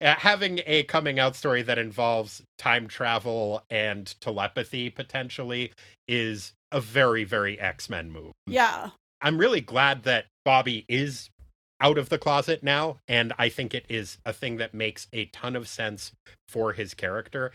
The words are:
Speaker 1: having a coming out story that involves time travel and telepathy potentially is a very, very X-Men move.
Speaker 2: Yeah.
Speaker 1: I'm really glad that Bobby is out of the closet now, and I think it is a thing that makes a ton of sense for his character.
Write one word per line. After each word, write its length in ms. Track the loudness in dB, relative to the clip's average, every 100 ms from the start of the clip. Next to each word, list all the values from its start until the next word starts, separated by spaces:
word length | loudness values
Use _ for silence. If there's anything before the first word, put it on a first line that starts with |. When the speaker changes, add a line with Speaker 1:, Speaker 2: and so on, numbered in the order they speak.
Speaker 1:
having 600 | 4 6 4 4 0 -2 2
a 160 | 2
coming 340 | 2 0 2 2
out 180 | 2 2
story 260 | 0 0
that 160 | 2 0
involves 640 | -2 0 2 2 -2 -10 _ -4
time 280 | 2 2 0
travel 760 | -4 0 0 0 -2 -2 -2 _
and 440 | -2 -2 -4 -10 -10
telepathy 680 | -6 -4 -2 -4 -6 -6 -8
potentially 840 | -8 -8 -8 -8 -8 -6 -4 -6 -10 -20 _ -2
is 460 | 0 0 -4 -10 _ _
a 100 | -4
very, 420 | -2 4 4 4
very 340 | 0 0 -2 -2
X-Men 520 | -4 -6 -8 -8 -8
move. 220 | -12 -16 -16 -4
Speaker 2:
Yeah. 440 | 2 2 0 -10 -14 _ _
Speaker 1:
I'm 160 | 0 4
really 220 | 4 2
glad 400 | 0 4 4 4
that 240 | 2 0 0 _
Bobby 400 | 4 4 4 -4 -2
is 420 | -2 -2 -6 -16 _ -20 _ _ 4
out 180 | 4 4
of 100 | 2
the 100 | 0
closet 440 | 2 2 2 0
now, 360 | 2 2 0 -6 0
and 240 | 0 2 2
I 100 | 0
think 240 | 0 -6
it 100 | -6 -6
is 300 | -6 -6 -10
a 80 | -8
thing 240 | -6 -6 -4
that 140 | -6
makes 320 | -4 -4 -6 -10
a 140 | -8 -8
ton 300 | -8 -6 -6
of 120 | -8
sense 440 | -6 -6 -6 -14 _ -20 -20 _
for 240 | -2 -2
his 220 | -2 -8
character. 560 | -6 -6 -6 -8 -8 -8